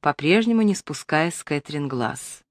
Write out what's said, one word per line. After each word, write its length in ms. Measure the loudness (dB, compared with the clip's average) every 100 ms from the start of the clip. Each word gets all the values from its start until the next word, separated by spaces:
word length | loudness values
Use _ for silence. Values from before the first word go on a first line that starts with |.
по-прежнему 600 | 0 0 4 4 4 4
не 120 | 4
спуская 560 | 0 -4 -12 0 0 0
с 140 | -4
Кэтрин 420 | -6 -6 -4 -6 -4
глаз. 560 | -2 -4 -4 -14 -18 _